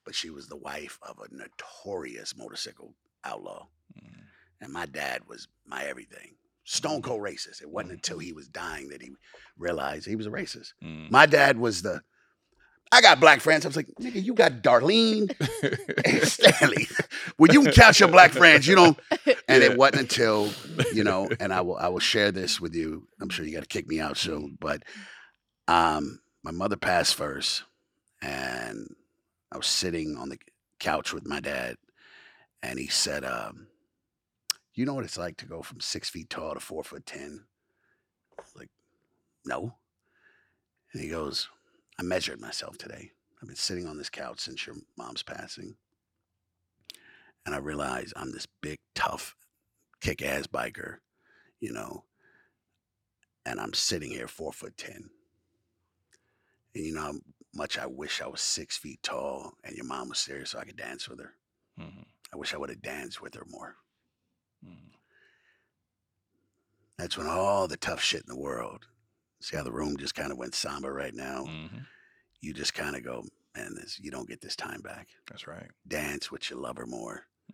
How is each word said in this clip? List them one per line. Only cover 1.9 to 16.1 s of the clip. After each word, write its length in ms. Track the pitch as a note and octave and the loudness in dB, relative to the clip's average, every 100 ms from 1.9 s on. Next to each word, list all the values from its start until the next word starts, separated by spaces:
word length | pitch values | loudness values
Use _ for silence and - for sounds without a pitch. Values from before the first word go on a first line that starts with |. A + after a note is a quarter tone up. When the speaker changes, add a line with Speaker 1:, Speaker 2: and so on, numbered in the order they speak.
| F#2 C2 A#1 G#1+ A#1 | -10 -10 -14 -16 -16
Speaker 1:
motorcycle 580 | A1 - A1+ - - _ _ _ | -16 -14 -14 -16 -20 _ _ _
outlaw. 440 | C2 G#1 G1+ G1+ - _ _ - | -14 -12 -14 -18 -20 _ _ -20
Speaker 2:
Mm. 260 | A1+ G1+ - _ _ _ | -20 -20 -20 _ _ _
Speaker 1:
And 140 | - | -14
my 120 | E2 E2 | -12 -10
dad 360 | C#2+ C#2 B1 - | -8 -8 -8 -12
was 180 | A#1+ B1+ _ - | -20 -20 _ -16
my 200 | C2 C#2 | -10 -10
everything. 500 | B1+ - - - _ _ _ - | -12 -16 -20 -20 _ _ _ -8
Stone 340 | - D#3 D3+ | -6 -4 -6
Speaker 2:
Mm. 40 | B2+ | -6
Speaker 1:
cold 160 | A2+ | -6
racist. 400 | G2+ D2 - - | -6 -10 -14 -16
It 80 | D2 | -12
wasn't 220 | F#2 F#2 | -10 -10
Speaker 2:
Mm. 40 | E2+ | -10
Speaker 1:
until 240 | - E2+ | -10 -10
he 140 | E2+ | -14
was 160 | D#2 C#2 | -16 -16
dying 400 | E2+ F2 D2+ C#2 | -14 -12 -12 -14
that 120 | C2+ | -18
he 100 | B1 C2+ _ - - - | -20 -20 _ -20 -20 -10
realized 480 | E2+ D#2+ C#2 D#2 F#2+ | -6 -4 -6 -8 -8
he 100 | A2 | -8
was 80 | G#2 | -6
a 20 | |
racist. 420 | C3+ - - - - | -8 -10 -12 -18 -18
Speaker 2:
Mm. 260 | E2 D#2 - | -16 -14 4
Speaker 1:
My 160 | C3 D3+ | 8 8
dad 320 | D3 C#3 A#2 | 8 6 4
was 260 | A#2 F#2 | -2 -2
the, 180 | F#2+ F2 - _ _ _ _ _ _ _ - | -6 -8 -12 _ _ _ _ _ _ _ 4
"I 80 | B3 | 10
got 200 | G#3+ C3+ | 10 12
black 180 | D#3 C#3 | 10 10
friends." 260 | D3+ D#3 C#3+ | 6 2 2
I 40 | |
was 80 | D3 | -4
like, 100 | - - | -6 -10
"Nigga, 200 | B3 G#3+ | -8 -4
you 120 | G3 | 0
got 280 | A3 F3 A#2+ | 4 4 4
Darlene 680 | A#2+ B2 D3 A3+ A3+ G#3+ G3+ - | 6 6 6 4 4 2 0 -2
Speaker 2:
<laughs> 680 | D3+ A4+ - - F#4+ - | -4 -2 -2 -2 -4 0
Speaker 1:
and 220 | - | 2